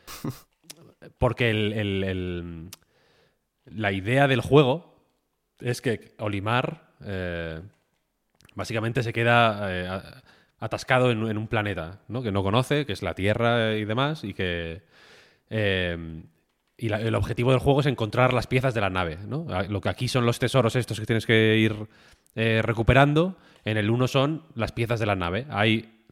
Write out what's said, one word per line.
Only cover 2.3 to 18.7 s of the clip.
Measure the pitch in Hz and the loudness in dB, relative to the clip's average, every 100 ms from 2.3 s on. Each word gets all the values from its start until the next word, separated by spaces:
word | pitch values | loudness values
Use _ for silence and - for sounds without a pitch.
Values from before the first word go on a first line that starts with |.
| 87 87 82 87 - _ _ _ _ _ _ _ _ - | -6 -8 -12 -14 -18 _ _ _ _ _ _ _ _ -14
la | 87 104 | -4 -2
idea | 98 95 131 139 | -2 0 4 4
del | 123 | 2
juego | - 139 131 156 - _ _ _ _ _ _ - | 4 6 6 2 -4 _ _ _ _ _ _ -10
es | 123 120 | -6 -4
que | 127 104 - - | -2 -4 -6 -10
Olimar, | 110 101 101 123 - 156 _ - - | -6 -4 -2 0 -2 -6 _ -16 -10
eh, | 95 90 85 82 80 98 _ _ _ _ _ _ _ _ - | -6 -6 -6 -8 -10 -14 _ _ _ _ _ _ _ _ -10
básicamente | 95 113 113 117 | -6 -4 -2 -2
se | 117 | -2
queda, | 117 117 120 117 104 101 | 0 4 6 4 2 -4
eh, | 92 90 | -4 -4
a-, | 95 - - - _ _ _ | -6 -10 -18 -20 _ _ _
atascado | 113 104 - 127 127 | -8 -6 0 2 2
en, | 113 110 | 2 -2
en | 107 | -4
un | 110 | -2
planeta, | 113 104 87 80 95 - | -2 -2 -4 -8 -12 -10
¿no? | 113 | -6
Que | 120 | -2
no | 98 | 0
conoce, | 98 113 127 147 139 | 2 2 2 0 -2
que | |
es | 95 | -6
la | 92 | -6
Tierra | 82 95 107 117 120 110 107 | -2 0 2 2 2 0 -2
y | 104 | -2
demás, | 110 143 156 | -2 -2 -4
y | 101 | -8
que, | - 90 85 82 82 - _ - - _ _ - | -4 -4 -4 -6 -10 -16 _ -20 -20 _ _ -8
eh, | 110 104 95 90 85 82 80 - _ _ _ _ _ | -2 0 0 0 -4 -8 -12 -16 _ _ _ _ _
y | 113 | -4
la, | 107 | -2
el | 113 110 | 0 0
objetivo | 101 117 120 | -2 0 2
del | 131 | 2
juego | 143 139 | 4 2
es | 143 | 2
encontrar | 123 110 120 127 | 0 -2 2 2
las | 123 - | 2 0
piezas | 127 131 | 0 0